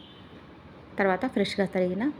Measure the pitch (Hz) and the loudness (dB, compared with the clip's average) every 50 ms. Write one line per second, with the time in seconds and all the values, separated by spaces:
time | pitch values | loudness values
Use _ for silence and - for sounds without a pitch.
0 | - - - - - - - - - - - - - - - - - - - - | -10 -20 -20 -20 -20 -20 -20 -20 -20 -20 -20 -20 -20 -20 -20 -20 -20 -12 -2 0
1 | 202 190 185 185 - - - 214 196 - - - 196 180 - 185 185 180 180 196 | 2 2 2 2 0 0 2 0 0 0 2 0 0 0 2 2 2 2 2 0
2 | 240 302 285 - | 0 -2 -2 -4